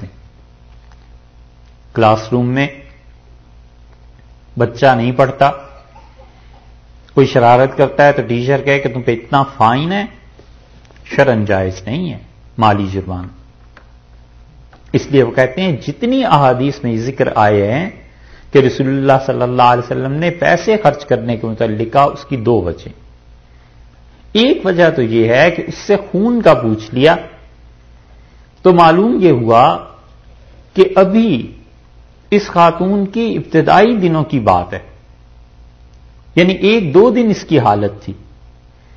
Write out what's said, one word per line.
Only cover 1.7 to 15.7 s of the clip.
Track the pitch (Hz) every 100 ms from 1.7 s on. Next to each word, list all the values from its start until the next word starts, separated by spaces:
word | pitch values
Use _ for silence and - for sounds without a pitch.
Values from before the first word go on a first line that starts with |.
| - -
کلاس | 117 110 110 -
روم | 123 123
میں | 131 143 - - - - - _ - - - - _ - - - - - - - -
بچہ | 117 - 135
نہیں | 123 120
پڑھتا، | 123 131 - 139 - - - - - - - - - - - - - - - -
کوئی | 143 135
شرارت | 131 120 123 135 135
کرتا | 135 - 147
ہے |
تو | 143 110
ٹیچر | 120 123 139
کہے | 143 139
کہ | 139
تم | 123
پہ | 120
اتنا | 117 - 139 131 -
فائن | 113 131 160
ہے، | 196 196 - - _ - - _ - - - -
شرعاً | - 135 110 104
جائز | 95 95 92 98
نہیں | 143 175
ہے | 107 - - - -
مالی | 110 101 98
جرمانہ۔ | 95 95 90 90 - - - - - - - _ - - - - - - - -
اس | - -
لیے | 139
وہ | 117
کہتے | 131 127 185
ہیں | 190